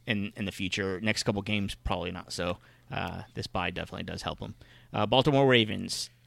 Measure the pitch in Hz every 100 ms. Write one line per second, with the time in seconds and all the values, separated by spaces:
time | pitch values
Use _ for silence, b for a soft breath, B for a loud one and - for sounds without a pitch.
0 | - 104 98 - 98 - 95 - 98 90
1 | 110 107 - 101 98 104 98 - - 92
2 | 87 90 - - 87 90 b b b -
3 | 90 87 - - - 95 90 90 85 92
4 | 92 90 - - - - b b b 104
5 | 104 127 143 139 139 123 107 98 92 -
6 | - _